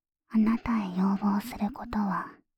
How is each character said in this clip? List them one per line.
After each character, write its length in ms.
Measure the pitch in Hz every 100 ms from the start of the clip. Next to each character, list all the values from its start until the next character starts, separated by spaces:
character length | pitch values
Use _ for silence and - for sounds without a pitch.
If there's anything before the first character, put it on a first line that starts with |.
| _ _ _
あ 80 | 220
な 220 | 214 226
た 180 | - 226
へ 180 | 190 180
要 200 | 196 196
望 260 | 208 202
す 160 | 240 -
る 140 | 208
こ 160 | - 247
と 100 | 214
は、 340 | 202 175 - - _